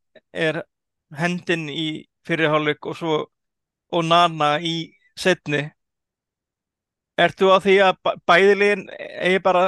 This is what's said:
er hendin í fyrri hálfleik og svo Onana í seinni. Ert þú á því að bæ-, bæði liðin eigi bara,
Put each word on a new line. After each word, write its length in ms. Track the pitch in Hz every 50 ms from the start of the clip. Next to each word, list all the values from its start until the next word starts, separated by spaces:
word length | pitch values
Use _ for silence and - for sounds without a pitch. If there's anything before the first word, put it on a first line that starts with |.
| _ _ _ - _ _ -
er 280 | - 165 156 151 165 - - _ _ _ _ _ _ _ _ 156
hendin 560 | 139 165 175 180 175 - - 175 165 160 147
í 180 | 139 156 160 156 156 - - _ _ _ _
fyrri 280 | - 170 151 160 151
hálfleik 360 | 151 151 151 147 147 - -
og 120 | - - -
svo 180 | 165 165 156 151 - - _ _ _ _ _ _ _ _ _ _ _ _ -
Onana 640 | 175 170 160 165 175 175 170 165 156 151 147 147
í 200 | 151 175 165 165 165 160 - _ _ _ _ _
seinni. 500 | - - 190 175 - _ 151 147 147 143 151 - _ _ _ _ _ _ _ _ _ _ _ _ _ _ _ _ _ _ _ _ _ _ _ _ _ _ _ _ -
Ert 200 | 175 175 - -
þú 80 | 196 190
á 100 | 185 190
því 160 | 190 202 190 196
að 200 | 196 185 180 -
bæ-, 160 | _ 175 - - _
bæði 300 | - 233 180 190 202 202
liðin 260 | 196 202 208 208 190 - -
eigi 480 | - - - - - - 156 175 185 190
bara, 200 | 185 196 180 180 180